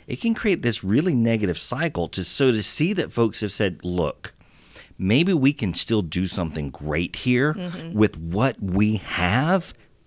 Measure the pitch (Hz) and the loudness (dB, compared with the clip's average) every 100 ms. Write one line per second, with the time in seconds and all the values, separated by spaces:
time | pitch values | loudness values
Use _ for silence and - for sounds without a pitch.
0 | - - 233 220 214 175 117 110 95 113 | -10 -4 -2 0 0 0 0 -2 2 2
1 | 180 131 117 113 98 82 - 127 160 87 | 4 2 2 2 0 -2 -4 -4 -2 -2
2 | 82 - 90 - 135 110 98 - 165 196 | -4 -4 -4 2 4 4 0 0 0 0
3 | 101 - 113 - 104 - 101 82 90 90 | -2 0 0 0 -4 0 -2 -2 -2 0
4 | 76 - - - - - - - - - | 0 -2 -14 -18 -20 -20 -20 -20 -20 -4
5 | 92 123 175 170 131 143 101 - - 110 | 2 4 4 4 2 2 -2 -2 0 0
6 | 85 87 92 - 80 78 71 - 73 73 | 0 -2 -2 -2 -4 -4 -6 -6 -4 -2
7 | 87 - 123 123 147 156 180 170 165 104 | -2 -4 0 2 2 -2 -8 -10 -4 2
8 | 107 - 82 92 131 - 98 92 107 107 | 2 0 -4 0 0 0 -2 2 2 0
9 | - - 90 110 156 185 - - _ _ | -4 -2 0 2 2 0 -2 -16 _ _